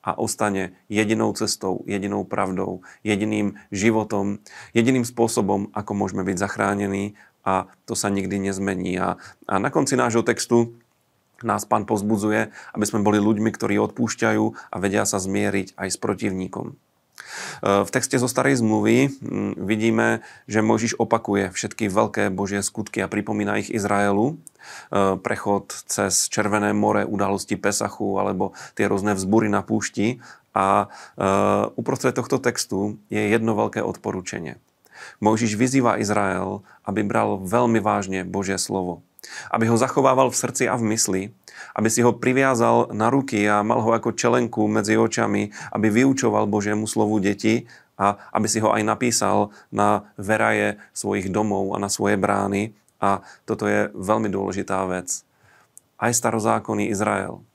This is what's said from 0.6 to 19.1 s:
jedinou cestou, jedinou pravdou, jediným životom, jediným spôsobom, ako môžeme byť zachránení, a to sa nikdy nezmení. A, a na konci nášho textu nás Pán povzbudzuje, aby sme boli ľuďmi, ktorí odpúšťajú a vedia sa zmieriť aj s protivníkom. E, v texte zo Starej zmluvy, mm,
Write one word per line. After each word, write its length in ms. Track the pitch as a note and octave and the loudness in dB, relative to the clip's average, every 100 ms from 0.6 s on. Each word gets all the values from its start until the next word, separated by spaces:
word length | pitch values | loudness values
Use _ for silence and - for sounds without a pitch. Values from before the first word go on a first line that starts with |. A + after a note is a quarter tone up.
| F#2 - _ | -4 -10 _
jedinou 480 | G#2+ G#2+ A2 A2 | -2 0 2 0
cestou, 480 | - G#2 - G2 F#2+ | -2 -4 -4 -4 -6
jedinou 380 | - G2 G2 G2+ | -4 -6 -4 -4
pravdou, 580 | F#2+ G2+ G2 F#2 F#2+ F#2 - - | -4 -4 -2 -2 -4 -8 -14 -10
jediným 560 | G#2 G#2 G#2+ G#2+ G2+ F#2+ - | -2 0 0 0 -2 -4 -10
životom, 640 | G2+ G#2+ A2 G#2+ G#2 G2+ G2+ - - - | 0 2 2 0 -2 -2 -6 -10 -20 -2
jediným 300 | A2+ A#2 C3 | 0 2 2
spôsobom, 680 | A#2 - A#2 - G2 G2+ G2+ | 0 0 0 2 0 0 -2
ako 180 | - G2 | -8 -6
môžeme 300 | G2+ G2 G2 | -2 -2 -2
byť 140 | F#2 F2+ | -2 -2
zachránení, 800 | G2+ - G2+ G2+ G2+ G2 G2+ - - _ | -4 -2 -2 0 -2 -4 -6 -10 -20 _
a 240 | - F#2+ F#2+ - - | -2 -2 -2 -14 -8
to 80 | A2+ | -4
sa 160 | G#2 | -2
nikdy 240 | G2 F#2+ G2 | -2 -2 -2
nezmení. 640 | G2 G2 G2 F#2+ F2+ F2+ | -2 -2 -4 -2 -4 -2
A, 160 | F#2 F#2 - - - | -2 -4 -10 -18 -4
a 60 | G2 | -2
na 160 | A2+ | 0
konci 240 | D#3 C#3 C3 | 0 0 2
nášho 240 | B2 A2+ | 2 2
textu 560 | A2+ A#2 - A#2+ A#2 - _ _ _ _ _ _ | 2 -2 2 2 2 -4 _ _ _ _ _ _
nás 240 | A#2 G#2 | -4 -4
Pán 240 | - A2 G#2 | 0 -2 0
povzbudzuje, 640 | A2 G2+ A2 G#2+ G#2+ G#2+ - - - | -2 0 0 2 0 -2 -8 -14 -4
aby 80 | |
sme 160 | G#2 A#2 | -2 2
boli 160 | G#2 G#2 | 2 4
ľuďmi, 320 | G#2 A2 G#2+ | 4 2 0
ktorí 320 | G2+ G2 G2+ | -2 -2 0
odpúšťajú 640 | G#2 - A#2 - A2+ G#2+ A2 A2+ - | 0 0 -4 0 0 2 0 -4 -12
a 60 | - | -4
vedia 320 | G2 G2+ G2+ | -2 0 0
sa 80 | G2+ | -2
zmieriť 560 | F#2+ G2 G2+ G2 F#2 - | -2 -2 0 -2 -4 -8
aj 80 | F#2+ | -8
s 80 | - | -4
protivníkom. 800 | - G#2 G2+ F#2+ F#2 - - - | -4 -2 -4 -4 -6 -8 -10 -12
E, 1080 | _ _ _ - - - - - - G2+ G2 | _ _ _ -20 -16 -12 -12 -4 2 2 2
v 20 | |
texte 300 | B2+ B2 C3+ | -2 0 0
zo 80 | B2 | 0
Starej 320 | A#2+ C3 C3+ | 2 2 2
zmluvy, 480 | A2 G#2+ G#2+ A#2 | 2 2 4 4
mm, 440 | C#3 | 4